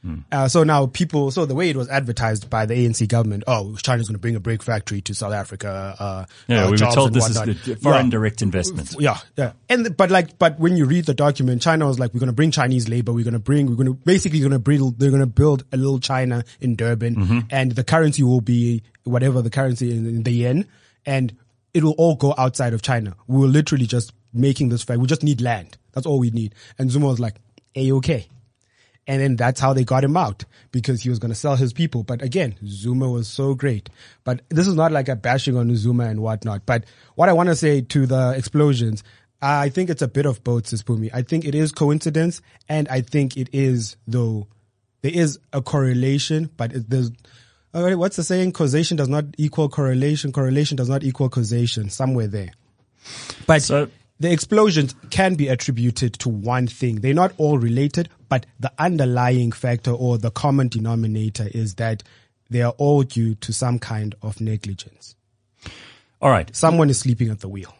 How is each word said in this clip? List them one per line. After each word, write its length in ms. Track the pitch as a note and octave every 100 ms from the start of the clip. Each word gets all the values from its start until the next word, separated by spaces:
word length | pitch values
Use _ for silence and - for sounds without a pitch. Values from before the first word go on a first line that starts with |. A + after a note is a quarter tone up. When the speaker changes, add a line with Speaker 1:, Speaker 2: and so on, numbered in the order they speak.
Speaker 1:
Mm. 200 | F2 D#2+ -
Speaker 2:
Uh, 180 | C#3+ C3+
so 160 | E3+
now 220 | D#3 D3 C3+
people, 440 | - E3+ D3+ C#3
so 160 | C3 D3+
the 80 |
way 160 | C3+ F3
it 60 | C3+
was 120 | B2
advertised 600 | C#3 A#2+ A2 A2+ G#2+ -
by 160 | A2+ A2
the 80 |
A 100 | A#2+
N 80 | A#2+
C 120 | A2+ A2
government, 380 | A#2 A2+ G2+ A#2
"Oh, 280 | A#2 G2 G#2+
China's 300 | - B2 G#2+
gonna 100 | G#2
bring 180 | A#2 A2+
a 40 |
brick 220 | G2 A2+
factory 380 | - A2 - G2+
to 120 | -
South 180 | G2+ G2+
Africa, 640 | G#2 G2 G2 G#2 F#2+ F#2+ -
uh, 260 | G2+ F#2+ F#2 - -
Speaker 1:
Yeah, 160 | A#2+
Speaker 2:
uh, 20 | G2
Speaker 1:
we 40 |
were 40 | G#2
Speaker 2:
jobs 180 | A2
Speaker 1:
told 140 | A#2+ C3+
Speaker 2:
and 80 | A#2+
Speaker 1:
this 120 | A2+
is 60 | A2+
Speaker 2:
whatnot." 180 | A2 G#2
Speaker 1:
the 100 | B2+
d-, 60 | A2
foreign 260 | C#3+ C3+ B2+
Speaker 2:
Yeah. 40 |
Speaker 1:
direct 320 | A2 G#2+ -
investment. 520 | G2 F2+ F2+ F3+ C2+ C#3
Speaker 2:
Yeah, 200 | D3 G#2+ - -
yeah. 160 | B2 - _
And, 280 | B3 A3 D#3+
but 140 | F#3
like, 280 | F#3 E3 _
but 200 | E3+ D3+
when 180 | E3 F3+
you 80 |
read 220 | C3+ E3+ E3
the 80 |
document, 480 | B2+ D3 C#3 B2+ B2
China 240 | E3 D#3+ D3
was 120 | B2
like, 140 | B2
"We're 80 | A#2+
gonna 120 | B2+
bring 160 | A#2 D#3+
Chinese 380 | D3+ B2+ B2+ A2+
labor. 240 | A#2+ A#2
We're 120 | A#2
gonna 140 | A#2 A#2
bring, 280 | G#2+ D3 C#3
we're 60 | A#2
gonna, 180 | C3
basically 460 | C3 E3+ F#3+ F#3 D3+
gonna 180 | C#3 C3+
build, 400 | A#2 D3 C3+ A#2
they're 120 | C#3
gonna 160 | C3+ C3
build 380 | G#2+ D3 C#3 B2+
a 40 | C3
little 240 | C3+ C3+
China 440 | - C3 B2+ A#2+ A#2+ -
in 160 | B2+ A2
Durban, 400 | A2+ A#2 A#2 A2+
Speaker 1:
Mm-hmm. 220 | F#2 A#2 A2+
Speaker 2:
and 220 | C3+ B2+
the 120 | A#2+
currency 380 | B2+ E3 D#3+ C#3+
will 200 | B2+ B2
be 400 | A2 A#2+ A#2+ A#2 - _
whatever 360 | - B2 C3 B2+
the 80 | A2+
currency 400 | C#3 C3+ A#2+ B2
in, 140 | A#2 A2+
in 160 | A#2
the 80 | A2+
yen, 340 | A#2+ B2 C3+ G3+ _ _ _ -
and 280 | C3+ B2+ - _ _ _
it 100 | F3
will 100 | D#3 D3+
all 160 | E3 C#3+
go 180 | C#3+ -
outside 360 | C3 - B2
of 80 | A2+
China. 320 | - B2 G#2 F2+ -
We're 200 | C3 C3+
literally 400 | D3 D3 D3 A#2
just 260 | B2 - _ _
making 360 | A#2 C#3 C3 C3
this 140 | A#2+
fact. 180 | - A#2+
We 60 | B2+
just 160 | D#3
need 180 | D3+ C3
land. 380 | B2 A2 E2+ - _
That's 140 | - D3
all 120 | C#3
we 120 | A#2+
need." 240 | A#2 G#2+ - - -
And 120 | C3
Zuma 160 | C3 C#3+
was 120 | B2
like, 160 | A#2 - _ - _
"A-okay." 540 | C3+ C3 C3+ C3 C#3 - - _ _ _ _ _ _ -
And 140 | C3+
then 160 | C#3 A#2+
that's 240 | B2 B2
how 140 | C3+
they 100 | C3+
got 180 | B2 C3
him 140 | C3+ E3
out, 280 | C#3+ G2+ - _ _
because 300 | B2+ A2+ B2
he 80 | B2
was 80 | A#2+
gonna 160 | A#2
sell 220 | A2 D3+ C3
his 180 | C3
people. 300 | A#2 E3 B2
But 180 | G2+ A#2+
again, 320 | C3 F3+ C#3+ F#2+ G#2
Zuma 440 | G2+ A2 B2+ C3
was 180 | A#2+ A2
so 260 | - C3+
great. 360 | C3 C#3 A2 - - - _
But 160 | - B2 _
this 180 | D#3+ F#3+
is 80 |
not 180 | E3 D#3+
like 180 | D#3 C3
a 40 | B2
bashing 420 | A#2+ C3 C#3 B2
on 180 | A#2 A#2
Zuma 280 | A2 A#2+
and 160 | A#2 G#2+
whatnot. 440 | A2 A2 A#2 G2+
But 200 | - A#2 - _ _
what 140 | - F3
I 60 |
wanna 200 | E3+ F3
say 280 | D#3+ D#3+ C#3+
to 240 | B2 D3 C3
the 260 | C3 B2+
explosions, 720 | C3+ - D3+ D3 B2+ A#2 G#2+ - _ _ _
I 260 | C#3 C#3+ C#3+
think 220 | C3+ F#3
it's 100 | D#3+
a 80 | B2+
bit 160 | C3+
of 180 | C#3+ A#2+
both, 260 | - A#2+ A2
Sis 140 | A2+
Pumi. 280 | - A2+ A2
I 80 | B2
think 240 | B2 D#3+
it 100 | D3
is 160 | D3 D#3
coincidence, 720 | - D3 D3+ E3 D#3 E3+ E3+ _ _ _
and 220 | D#3 D3
I 140 | C3
think 340 | B2 D3 C3+ C#3
it 140 | C3
is, 440 | C#3 C3+ B2 A2 - -
though, 380 | B2 A#2 A2 G#2 _ _ _ _ _
there 100 | C3+
is 260 | E3+ D#3+ C#3+ _
a 80 | C#3+
correlation, 880 | B2+ D3+ C3 B2 C3 C#3 - D#3 D#3+ -
but 160 | A#2
it, 160 | C3 A2
there's, 220 | C3 A#2+ A#2 _ _ _ _ _
uh, 160 | E3 F3+ F#3
what's 200 | F#3 -
the 80 |
saying? 280 | D#3+ F#3 F#3
Causation 440 | F3+ D3+ C#3+ E3 E3
does 140 | C3+
not 160 | D3 D3 -
equal 320 | D3+ - D3+
correlation. 640 | - C3+ B2+ C#3+ D3+ D3
Correlation 460 | C3 C3 C3+ D3 C3+
does 100 | B2
not 160 | C3+
equal 240 | C3+ B2+ C3
causation. 640 | B2 G#2+ A#2+ A#2+ A2+ G#2
Somewhere 360 | - C3 C3 G#2+
there. 240 | G#2 F2+ - _ _ _ _ - - - - -
But 140 | D#3+
Speaker 1:
So 280 | - C#3+ D3 _ _ _
Speaker 2:
the 140 | E3
explosions 600 | E3 - G#3 G#3+ D#3 C#3+ - -
can 240 | - F#3+
be 140 | F3 C#3+
attributed 680 | B2+ - A#2+ A#2+ A#2 B2 -
to 100 | B2+
one 380 | G#2+ G#2+ B2+ A#2+
thing. 320 | - B2 A2
They're 120 | B2+
not 200 | D3+ F#3 -
all 220 | D3+ C#3+
related, 500 | A#2 A#2 C#3+ - E3 _ _
but 180 | C3 - _
the 120 | B2+ -
underlying 720 | E3 E3 B2+ B2 B2 B2+ A#2+
factor 380 | - B2+ A#2 -
or 280 | A#2+ B2+ A#2+
the 120 | A2+
common 380 | - D3 C#3 B2+
denominator 800 | A#2 A2 A2+ A2 G#2+ A2 - G#2
is 220 | A2+ A2
that 280 | F#2 A2+ G#2+ - _ _ _ _
they 140 | A#2
are 100 | A#2+ -
all 240 | C#3+ C#3+
due 320 | C3 - A2+
to 180 | G#2+ -
some 260 | A2 B2+ A#2+
kind 340 | - A2 G#2+ G#2
of 180 | G#2+ -
negligence. 760 | A2 G#2+ G2+ F#2+ - _ - _ _ _ _ _ - - - - _ _
Speaker 1:
All 80 | C#3
right. 180 | A2 D#2 -
Speaker 2:
Someone 320 | D#3+ E3 D3+
is 100 | B2+
sleeping 280 | C3 A#2 A#2
at 120 | G#2+
the 80 | F#2+
wheel. 260 | G2 F2+ -